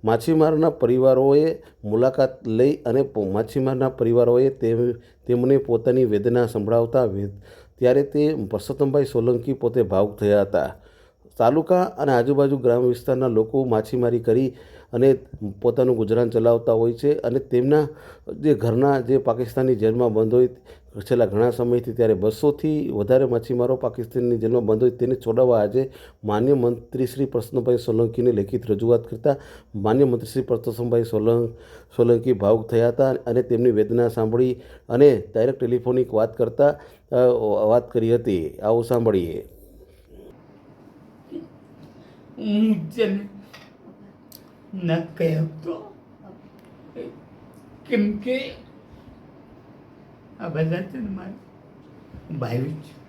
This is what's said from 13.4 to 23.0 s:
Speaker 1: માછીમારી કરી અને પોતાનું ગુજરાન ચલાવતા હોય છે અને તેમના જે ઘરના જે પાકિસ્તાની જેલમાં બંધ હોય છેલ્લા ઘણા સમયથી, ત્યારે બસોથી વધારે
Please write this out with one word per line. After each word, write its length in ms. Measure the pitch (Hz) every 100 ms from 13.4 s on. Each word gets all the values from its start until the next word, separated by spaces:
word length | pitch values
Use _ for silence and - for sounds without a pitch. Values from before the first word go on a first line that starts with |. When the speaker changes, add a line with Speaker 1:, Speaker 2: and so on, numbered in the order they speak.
| 110 135
Speaker 1:
માછીમારી 560 | 135 110 107 127 120 120
કરી 320 | 117 113 135 127 - - -
અને 240 | 117 135 131 - - 104 98
પોતાનું 340 | 120 117 127 120
ગુજરાન 340 | 107 110 117
ચલાવતા 420 | 113 113 117 117
હોય 200 | 113 117
છે 220 | 117 143
અને 240 | 147 117 127
તેમના 500 | - 123 127 151 147 - - - -
જે 220 | - 147
ઘરના 460 | 139 113 113 139 135
જે 180 | 117 135
પાકિસ્તાની 560 | 131 117 120 123 131
જેલમાં 380 | 120 110 113 123
બંધ 220 | 107 110
હોય 140 | 123 123 123 - - _ - 95
છેલ્લા 160 | 123 110
ઘણા 240 | 101 120
સમયથી, 420 | 113 120 120 120
ત્યારે 220 | 110 113
બસોથી 760 | 104 104 107 147 147 156 151 -
વધારે 340 | 104